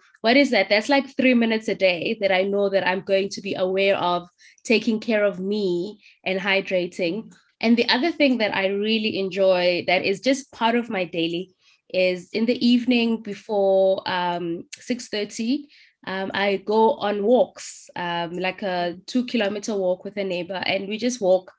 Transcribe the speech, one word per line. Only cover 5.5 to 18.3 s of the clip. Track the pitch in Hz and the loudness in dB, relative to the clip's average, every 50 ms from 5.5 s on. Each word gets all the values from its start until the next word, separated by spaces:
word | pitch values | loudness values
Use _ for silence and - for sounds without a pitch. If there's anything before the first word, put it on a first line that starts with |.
| 208 214 202 185 175 175 180 214 208 - _ - _ _ | -2 0 0 0 0 -2 -4 -6 -10 -14 _ -20 _ _
and | _ 180 190 190 | _ -4 -4 -2
hydrating. | 185 202 190 196 190 - 190 180 175 175 - - 185 170 190 220 214 - - _ _ _ _ _ | 0 0 0 0 0 0 -2 -2 -2 -4 -4 -4 -4 -4 -4 -6 -10 -12 -20 _ _ _ _ _
And | 226 226 233 | 2 4 4
the | 233 - - | 4 4 2
other | 214 247 294 339 | 0 0 0 -2
thing | 330 - 294 269 254 220 | 2 2 2 2 4 2
that | 214 202 - | 0 0 0
I | 196 190 190 | 0 0 0
really | 202 202 208 220 226 220 214 214 208 190 | 0 -2 0 0 0 0 0 -2 -2 -4
enjoy | 196 185 170 196 190 190 185 180 180 180 175 165 - - | -4 -4 0 2 2 4 4 4 2 2 2 0 0 0
that | 175 185 - | 0 0 0
is | 190 196 185 | -2 -4 0
just | - 254 277 269 - - | 0 0 0 0 -2 -10
part | - - 226 233 233 | -6 -2 -2 0 0
of | 240 233 233 | 0 -2 -2
my | 214 185 180 | -4 -6 -6
daily | 160 180 170 165 170 170 175 185 - _ _ _ _ _ _ _ _ | -4 -4 -4 -4 -2 -4 -6 -8 -10 _ _ _ _ _ _ _ _
is | - 180 185 185 180 180 175 - | -2 0 0 0 0 -2 -8 -8
in | - 226 226 | -4 -2 0
the | 240 240 240 233 | 0 0 2 4
evening | 240 247 233 240 254 247 233 233 233 226 220 | 4 4 4 4 2 2 2 2 0 0 -2
before, | 226 202 196 - - - 214 202 196 196 190 190 190 190 190 202 - | -4 -10 -12 -12 -8 -2 0 2 2 4 4 4 4 4 2 0 -2
um, | - 185 180 180 175 175 175 175 170 165 175 - - - - | -4 -2 -2 -2 -2 -2 -4 -4 -6 -6 -8 -10 -14 -16 -14
six | - - 247 247 - - | -8 -8 -6 -6 -6 -8
thirty, | - 208 208 208 - - 220 233 277 302 - - _ _ _ _ _ _ - | -6 -6 -6 -6 -6 -6 -4 -2 -2 -4 -6 -12 _ _ _ _ _ _ -12
um, | - 190 190 190 - - | -8 -6 -6 -6 -4 -2
I | 196 202 208 196 190 | 0 0 0 0 -2
go | 190 208 214 220 220 226 | -2 0 2 4 4 4
on | - - - 208 208 202 202 | 4 2 -2 -2 -2 0 2
walks, | 226 254 233 185 - - - - - - - - - - | 4 4 4 4 2 -2 -8 -12 -12 -12 -12 -16 -14 -10
um, | 185 180 175 170 170 170 165 | -8 -6 -4 -4 -4 -4 -6